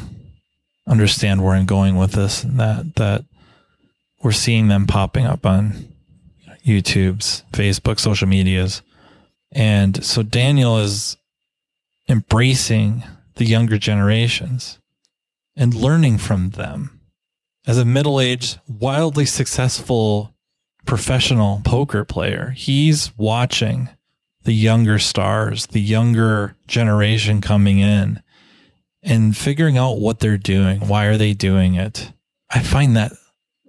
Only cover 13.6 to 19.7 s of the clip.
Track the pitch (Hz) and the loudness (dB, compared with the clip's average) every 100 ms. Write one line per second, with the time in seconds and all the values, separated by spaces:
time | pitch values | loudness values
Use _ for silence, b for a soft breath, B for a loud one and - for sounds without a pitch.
13.6 | 117 107 107 104 101 110 117 - - 127 | 2 0 0 0 2 2 0 -4 -6 -8
14.6 | - - _ _ _ _ _ _ _ - | -10 -20 _ _ _ _ _ _ _ -2
15.6 | 123 113 127 165 147 104 - 101 92 - | 0 0 0 2 2 2 0 -2 -2 -6
16.6 | 82 76 - - _ _ _ _ _ _ | -10 -10 -12 -14 _ _ _ _ _ _
17.6 | - 120 117 131 147 139 127 123 123 - | -2 0 2 2 0 0 0 -2 -6 -10
18.6 | - 107 123 143 165 143 139 - 131 - | -14 -6 -4 -2 -2 0 -2 -2 -4 -2
19.6 | 127 | -2